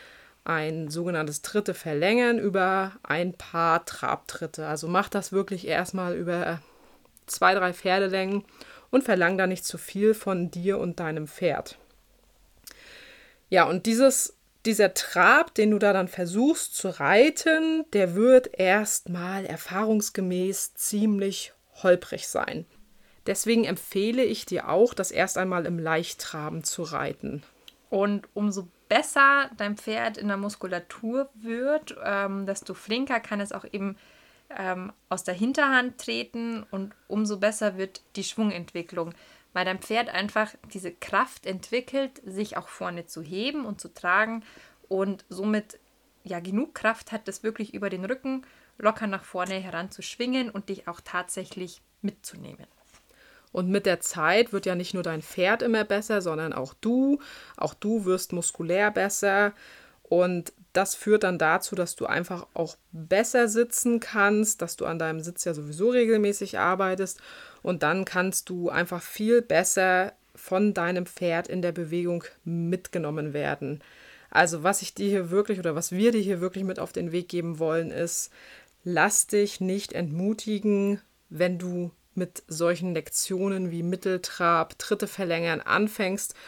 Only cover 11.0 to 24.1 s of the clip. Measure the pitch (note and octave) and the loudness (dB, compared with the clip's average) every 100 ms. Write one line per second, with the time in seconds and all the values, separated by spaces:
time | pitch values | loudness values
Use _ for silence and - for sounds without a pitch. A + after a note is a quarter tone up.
11 | E3 D#3 D3+ - F3 - - - _ _ | -4 -4 -6 -2 0 0 -6 -14 _ _
12 | _ _ _ _ _ _ - - - - | _ _ _ _ _ _ -20 -20 -20 -20
13 | - - - _ - F#3 D#3+ F3 A3 A3+ | -20 -20 -20 _ 2 6 6 4 2 6
14 | C4+ B3 - - _ _ A3+ G#3 G3 - | 6 6 -2 -6 _ _ -2 4 4 4
15 | - F3+ F3+ C#4 D#4+ - G#3+ G#3 G#3 F#3+ | -4 6 8 8 6 4 4 6 4 4
16 | F3+ - F3 G3 C#4 E4 - - F#3+ E3 | 0 -4 -4 2 2 2 -2 -6 -6 0
17 | C#3+ G3+ D4 - D#4+ D#4+ D#4+ D#4+ D#4 G3+ | 4 8 6 6 2 2 4 0 0 2
18 | F3+ F3+ A#3+ B3+ B3+ - F#3 G3+ G#3 - | 2 4 8 8 8 0 4 4 2 -4
19 | - F3 F3+ G3 F#3+ D#3+ - F3+ A3 G#3+ | -4 -6 -4 -6 -6 -8 -6 -2 2 2
20 | G3+ - F#3 F3+ F#3 F#3+ - - - G#3 | 0 -4 -2 0 -2 -2 -6 -6 -4 0
21 | G#3+ G3+ G3 F#3+ - _ _ - F#3 F3+ | 2 2 -2 -4 -12 _ _ -2 4 4
22 | - - - - - - E3+ - - - | 4 -10 -4 -2 -2 -6 -10 -18 -20 -20
23 | - _ - G3 A3 A#3 F#3 F3+ - G3 | -20 _ -4 -2 2 2 2 -2 -4 -2
24 | G#3+ | 0